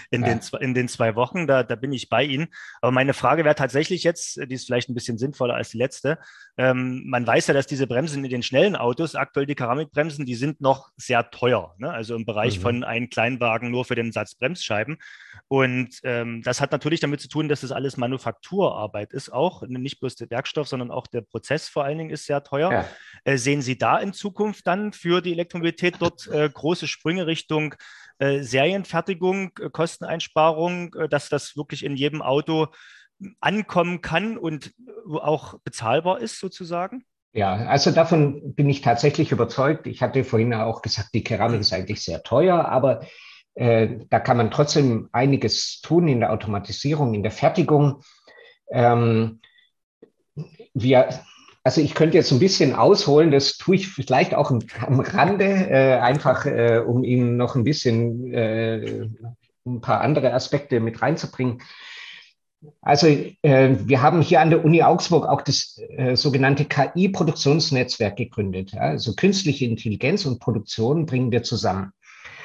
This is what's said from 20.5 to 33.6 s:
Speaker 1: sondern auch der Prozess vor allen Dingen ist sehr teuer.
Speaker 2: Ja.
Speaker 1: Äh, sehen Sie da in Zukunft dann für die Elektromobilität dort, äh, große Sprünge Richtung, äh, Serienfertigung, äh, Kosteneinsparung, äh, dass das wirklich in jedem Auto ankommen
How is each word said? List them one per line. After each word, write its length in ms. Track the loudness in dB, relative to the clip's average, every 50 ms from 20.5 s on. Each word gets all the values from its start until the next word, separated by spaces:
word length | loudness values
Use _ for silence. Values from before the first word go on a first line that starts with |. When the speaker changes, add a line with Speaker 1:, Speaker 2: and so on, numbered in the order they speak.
| -6 -6 -6
Speaker 1:
sondern 240 | -6 -6 -8 -8 -8
auch 160 | -10 -12 -10
der 140 | -10 -10 -10
Prozess 480 | -10 _ -12 -12 -6 -4 -4 -4 -6 -6
vor 160 | -6 -6 -4
allen 120 | -4 -6
Dingen 120 | -8 -8 -10
ist 160 | -12 -12 -6
sehr 180 | -6 -4 -4 -4
teuer. 280 | _ -4 -2 0 0
Speaker 2:
Ja. 140 | 0 -2 -4 -6 -10 -18 -20 -20 -20 -6 -2
Speaker 1:
Äh, 140 | 0 0
sehen 240 | 0 0 0 0 0
Sie 160 | -2 -4 -4
da 220 | 0 0 2 2 0
in 140 | 0 -4 -8
Zukunft 520 | -8 -10 -8 -6 -4 -4 -4 -6 -6 -4
dann 280 | -4 -2 -2 -4 -6 -10
für 280 | -6 -2 -2 0 0
die 100 | 0 -2
Elektromobilität 640 | -4 -4 -6 -6 -6 -4 -4 -4 -2 -2 -2 -2 -2 0
dort, 280 | -2 -2 -2 -6 -8
äh, 220 | -4 -2 0 0 -2
große 360 | -2 -4 -4 -4 -4 -4 -4
Sprünge 400 | -8 -8 -6 -4 -4 -4 -2 -4
Richtung, 480 | -4 -6 -6 -6 -4 -4 -4 -4 -4 -8 -14 -20 -20 -20 -20 -20 -20 _
äh, 220 | -4 -2 -2 -2 -2
Serienfertigung, 1120 | -2 0 2 2 2 2 2 -2 -4 -4 -4 -4 -4 -4 -4 -2 -2 -2 0 -2 -4 -8 -10 -12
äh, 80 | -12 -8
Kosteneinsparung, 1300 | -6 -4 -4 -4 -6 -8 -10 -8 -8 -8 -8 -4 0 2 2 2 2 0 -2 -4 -4 -6 -8 -10 -8
äh, 120 | -6 -4
dass 220 | -2 -2 -4 -2 -4
das 260 | -6 -6 -6 -8 -12
wirklich 300 | -12 -12 -10 -10 -10 -8
in 100 | -8 -4
jedem 280 | -2 -2 -2 -2 -4 -4
Auto 440 | -2 -2 -2 0 0 0 0 -2 -2 _ -12 -20 -20 -20 -20 _ _ _ -20 -20 -20 -10 _
ankommen 640 | -4 -2 -2 -2